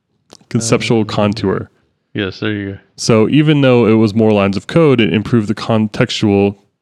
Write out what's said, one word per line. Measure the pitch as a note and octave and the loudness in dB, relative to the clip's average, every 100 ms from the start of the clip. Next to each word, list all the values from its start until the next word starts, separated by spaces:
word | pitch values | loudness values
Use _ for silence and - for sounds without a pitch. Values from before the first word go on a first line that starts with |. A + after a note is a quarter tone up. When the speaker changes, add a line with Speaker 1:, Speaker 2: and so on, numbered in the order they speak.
| _ _ _ - _ | _ _ _ -20 _
Speaker 1:
Conceptual | A#2+ A2+ B2 - A#2 | -6 -2 -4 0 -2
Speaker 2:
Uh, | |
Speaker 1:
contour. | G#2 - G#2 G2+ G2 F#2 - _ _ _ _ | -2 -2 -2 -2 -4 -4 -8 _ _ _ _
Speaker 2:
Yes, | G#2+ G2 - | -8 -8 -6
there | G#2+ | -6
you | G#2 G2 | -6 -8
go. | G2+ _ - | -12 _ -6
Speaker 1:
So | - A2+ A2 | 0 2 2
even | C#3+ D3+ D3 | 2 2 2
though | C3+ B2 G#2+ | 4 4 4
it | |
was | A2+ A2 | 2 2
more | G#2 A2 | 2 2
lines | G#2 G2 G2 | 2 0 -2
of | - | -2
code, | E3+ D#3+ B2 | 0 2 2
it | G#2 | 2
improved | F#2 G2+ A#2+ G#2 | 0 0 -2 -2
the | |
contextual | A2 - A2+ A2 - B2 - A2 G2+ G2+ G2+ _ _ | -6 -2 -2 -2 -2 -4 -2 0 2 2 -2 _ _